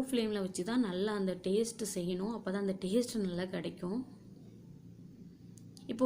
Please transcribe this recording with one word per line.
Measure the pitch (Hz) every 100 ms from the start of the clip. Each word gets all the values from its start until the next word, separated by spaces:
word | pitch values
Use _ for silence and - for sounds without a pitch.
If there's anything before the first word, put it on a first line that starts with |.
| 262
ஃப்ளேமில் | 247 220 208
வச்சு | 185 180 180
தான் | 247 214
நல்லா | 180 208 208
அந்த | 190 180 190
டேஸ்ட்டு | 202 226 - 208
செய்யணும். | 180 175 180 202 226
அப்போ | 190
தான் | 196 202
அந்த | 190
டேஸ்ட்டு | 185 226 240 226
நல்லா | 190 175 185
கிடைக்கும். | 185 175 175 175 226 - - - - - - - - - - - - - - - - - - -
இப்போ | 233